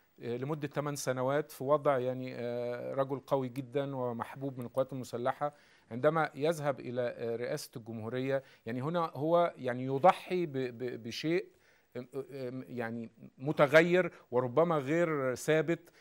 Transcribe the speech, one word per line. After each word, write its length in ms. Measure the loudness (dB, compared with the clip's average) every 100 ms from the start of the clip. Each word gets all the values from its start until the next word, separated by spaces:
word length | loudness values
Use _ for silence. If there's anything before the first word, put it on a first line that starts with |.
| _ -12
آه، 160 | -6 -4
لمدة 320 | -4 -4 -6
ثمان 280 | -4 -4 -4
سنوات 540 | -4 -2 0 0 -2
في 140 | -4
وضع، 340 | 0 2 4 2
يعني، 360 | 0 -4 -6
آه، 600 | -6 -6 -4 -4 -6 -4
رجل 240 | -2 -2 -2
قوي 300 | 0 0 0
جدًا 480 | -6 -4 -4 -2 -2
ومحبوب 640 | -4 -4 -6 -6 -8 -8
من 60 |
القوات 280 | -6 -2 -2
المسلحة. 640 | -4 -8 -4 -4 -2 -4 -6 _ _ -12
عندما 400 | 2 2 4 0
يذهب 460 | 0 -2 0 0 -2
إلى، 340 | -4 -2 -2 -2
آه، 200 | -4 -4
رئاسة 340 | -4 -6 -8 -14
الجمهورية، 640 | -10 -8 -4 -2 0 -2 -4 -14 -8
يعني، 160 | -4
هنا 280 | -2 -2 -2
هو، 400 | -2 2 4 4 0
يعني، 300 | -4 -4 -2
يضحي 600 | 4 6 6 0 -4 -2
ب-، 60 |
ب-، 500 | -2 -4 -4 -8 -8
بشيء، 460 | -10 -6 -2 -2 -4 _ _ _ _ -14
آم، 120 | -10 -10 -10
آم، 320 | -10 -10 -10 -10
يعني، 420 | -8 -6 -6 -10 -14 -20 -8
متغير 720 | -2 4 8 10 8 6 2 -4 -2
وربما 480 | 0 2 4 4 4
غير 560 | 2 0 2 0 -2
ثابت 440 | -2 2 2 2 -2 -6 -20